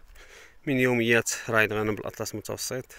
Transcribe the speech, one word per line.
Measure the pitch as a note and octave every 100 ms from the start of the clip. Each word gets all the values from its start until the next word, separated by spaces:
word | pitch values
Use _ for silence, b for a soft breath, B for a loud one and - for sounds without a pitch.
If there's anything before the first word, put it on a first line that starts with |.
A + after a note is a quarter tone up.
| - B B B B B -
من | C3
يوميات | B2+ B2 A#2 A#2 - - -
راعي | A2
الغنم | G#2+ G#2+ G#2+
بالأطلس | G#2 - - A2
المتوسط، | G#2+ - G#2 - B2+ -